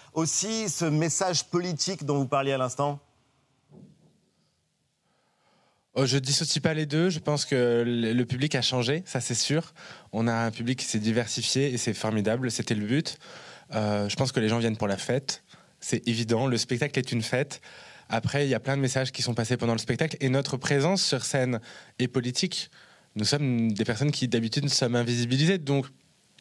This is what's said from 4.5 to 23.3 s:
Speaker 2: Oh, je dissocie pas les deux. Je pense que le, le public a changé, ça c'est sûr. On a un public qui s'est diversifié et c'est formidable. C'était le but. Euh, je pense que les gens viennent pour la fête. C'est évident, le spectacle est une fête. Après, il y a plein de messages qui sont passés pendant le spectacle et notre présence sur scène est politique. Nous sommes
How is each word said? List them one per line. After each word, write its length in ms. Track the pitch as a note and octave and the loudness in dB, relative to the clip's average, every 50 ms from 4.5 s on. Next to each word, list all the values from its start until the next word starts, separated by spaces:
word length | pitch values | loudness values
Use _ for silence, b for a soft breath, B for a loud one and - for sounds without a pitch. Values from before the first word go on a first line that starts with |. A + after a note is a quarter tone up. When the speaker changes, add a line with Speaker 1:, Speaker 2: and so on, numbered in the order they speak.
| _ _ _ _ _ _ _ _ _ _ _ _ _ _ _ _ _ _ _ _ _ _ _ _ _ _ _ _ - | _ _ _ _ _ _ _ _ _ _ _ _ _ _ _ _ _ _ _ _ _ _ _ _ _ _ _ _ 0
Speaker 2:
Oh, 100 | B2+ C3+ | 0 2
je 140 | B2 C3 C#3 | 4 2 0
dissocie 420 | C3 C3 C#3+ - E3+ C#3 - D3+ | 2 2 0 0 0 0 -2 0
pas 140 | - E3 D#3 | 0 0 0
les 100 | D#3 D#3 | 0 -2
deux. 240 | D3 D3 D#3+ F3 F#3+ | 0 2 2 2 2
Je 100 | E3 - | 0 0
pense 260 | - D#3 D3 C#3 - | 0 0 0 0 0
que 380 | - C#3+ B2+ B2 A#2+ A#2+ A#2 A#2 | 0 2 4 4 4 4 4 2
le, 300 | A#2+ A#2+ A#2 A2+ A2 A#2 | 2 2 2 2 2 2
le 120 | B2 B2 | 2 2
public 280 | A#2 B2+ B2+ C#3 D#3 - | 2 0 0 0 0 0
a 80 | C3 | 0
changé, 400 | A#2+ - B2+ B2+ A#2 A#2+ D3+ E3+ F#3 | 0 2 0 0 0 0 0 -2 -4
ça 140 | - - B2+ | -4 -6 -4
c'est 120 | - - A#2+ | -2 -2 -2
sûr. 400 | - - - C#3+ D#3+ D#3+ - - B B B B B B B | -2 0 0 0 0 0 -4 -14 B B B B B B B
On 160 | - A2 A2+ | -4 0 0
a 60 | A#2+ A#2 | 2 2
un 180 | A2+ A#2 A2+ | 2 0 -2
public 260 | G#2+ - A#2 A#2+ C3 | -2 -2 -2 -2 -2
qui 80 | C3 - | -2 -2
s'est 140 | - - A2 | -2 -2 0
diversifié 760 | G#2 A2+ A2 A#2+ A#2 A2 - C3 A2+ - - C3 C#3 C#3 B2 | 2 2 2 2 0 0 -4 -4 -2 0 0 2 2 0 0
et 40 | |
c'est 180 | A#2+ - A#2 G2 | -2 -2 -2 -4
formidable. 560 | - - A2 A2 G#2+ G2 G#2+ A2+ B2+ C3 A#2+ | -2 -2 0 0 2 2 2 0 0 0 -2
C'était 240 | A2 - - - A#2 | -2 -4 -2 -2 -2
le 100 | G#2 G#2 | -2 0
but. 320 | G#2 B2+ D3+ D#3 - - B B B B B B B B B B B - | 0 0 0 0 -2 -8 B B B B B B B B B B B -4
Euh, 360 | A2 G#2+ G#2 G#2 G#2 G#2 G#2 | -2 0 0 0 0 0 -2
je 80 | - | 0
pense 160 | - C3+ B2+ - | 0 -2 0 2
que 80 | C3 | 2
les 80 | A2 A2 | 2 2
gens 100 | A#2 A#2+ | 2 2
viennent 160 | A2+ A2+ A2 | 2 0 0
pour 140 | G#2+ A2 G2+ | 0 0 -2
la 80 | G2 | -2
fête. 460 | - - - A#2+ C3+ - - - - _ B B B B B B B | -2 -2 -2 -2 -2 -2 -4 -8 -10 _ B B B B B B B
C'est 260 | - - B2 G#2+ - | -6 -4 -2 -2 0
évident, 400 | A#2 A2+ A2+ A#2 G#2+ A#2 A2+ C3 | 0 0 0 2 2 2 2 2
le 120 | C3+ A#2+ | 2 2
spectacle 420 | A2 - - B2+ A#2+ D3 C#3 - C3+ | 0 0 -2 -2 -2 -2 -2 -2 -2
est 140 | B2 - B2 | -2 0 -2
une 80 | A#2 | -2
fête. 400 | A2 - - B2+ D3+ D3 - - B B B B B B B B B B | -2 0 0 0 0 -2 -6 -16 B B B B B B B B B B
Après, 360 | A2+ A2+ - - - C#3+ C#3+ | -4 -2 0 0 0 2 2
il 40 | C#3 | 2
y 40 | A#2+ | 0
a 60 | G#2+ | 0
plein 160 | - C3+ C#3 | 0 -2 0
de 60 | C#3 | 0
messages 320 | C3+ B2+ - C3 C3 B2+ - | 0 0 0 0 -2 -2 -4
qui 80 | - | -4
sont 120 | B2 B2 A#2 | -4 -2 0
passés 220 | A#2 A2+ - B2+ | -2 0 0 0
pendant 160 | A2+ A#2+ A#2 | 0 0 0
le 80 | A2+ A2 | 0 0
spectacle 380 | - - A#2+ - D#3+ D3+ - - | 0 -2 0 0 0 -2 -2 -2
et 80 | C#3 | 0
notre 300 | C3 B2+ C#3 C3+ - C#3 | 2 2 2 0 -2 -6
présence 440 | B2+ - - C#3+ C#3 C#3 E3+ G3 F#3 | -4 -2 0 2 2 4 2 2 2
sur 220 | - - C#3+ B2 - | 0 0 0 -2 -2
scène 380 | - - C3+ B2+ B2+ B2 G#2+ B B B B B B B | 0 0 0 2 2 0 -4 B B B B B B B
est 120 | - B2+ B2 | -2 -2 0
politique. 600 | - C3+ A#2+ B2 B2 - F#3+ F3+ - - - - B B B B B B B B - | 0 0 0 0 -2 0 -2 -2 -2 -6 -8 -10 B B B B B B B B -4
Nous 80 | G#2+ G#2+ | -2 0
sommes 480 | G#2+ | 2